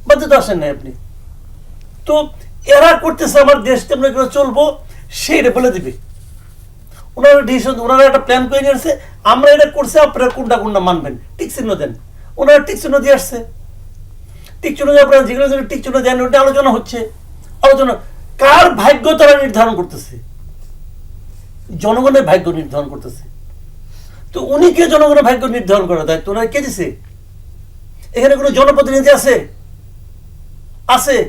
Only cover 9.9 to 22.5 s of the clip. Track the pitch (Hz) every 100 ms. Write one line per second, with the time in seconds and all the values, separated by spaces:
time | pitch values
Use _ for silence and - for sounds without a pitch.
9.9 | 311 285 240 254 269 226 233 214 202 180
10.9 | 170 143 123 - - 330 - 220 185 143
11.9 | 117 - - - - 277 294 - 392 294
12.9 | 277 262 269 - 233 233 - - - -
13.9 | - - - - - - - 320 - 285
14.9 | 285 - 269 226 247 277 269 - - -
15.9 | 262 247 254 254 277 269 269 269 233 -
16.9 | 233 220 - - - - - - 381 269
17.9 | 190 - - - - 277 311 359 - 226
18.9 | 277 311 311 294 285 269 208 226 190 175
19.9 | 127 - - - - - - - - -
20.9 | - - - - - - - - 170 208
21.9 | 233 269 269 - 185 170